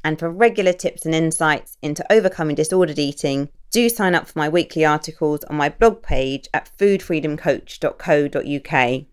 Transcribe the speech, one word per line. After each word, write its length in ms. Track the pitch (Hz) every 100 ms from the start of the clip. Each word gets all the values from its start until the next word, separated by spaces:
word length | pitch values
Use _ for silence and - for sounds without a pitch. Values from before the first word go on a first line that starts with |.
And 140 | 156 156
for 100 | 170
regular 460 | 175 233 233 185
tips 320 | 175 185 - 160
and 80 |
insights 640 | 160 160 156 156 147 - -
into 240 | 151 151 -
overcoming 440 | 214 190 - 156 147
disordered 420 | 156 185 175 147
eating, 500 | 143 143 147 139 143 - -
do 180 | 226 233
sign 260 | 233 190
up 120 | 170 -
for 100 | -
my 120 | 151
weekly 340 | 170 - 160
articles 580 | 156 151 - - 151 151
on 120 | - 151
my 140 | 147
blog 320 | - 226 202
page 460 | - 131 135 135 -
at 160 | - - -
food 260 | 202 190
freedom 360 | - 160 151 151
coach 420 | 170 135 - -
dot 180 | 156 -
co 300 | - 147 143
dot 180 | 147 -
U 140 | 143
K. 480 | - 147 123 131 143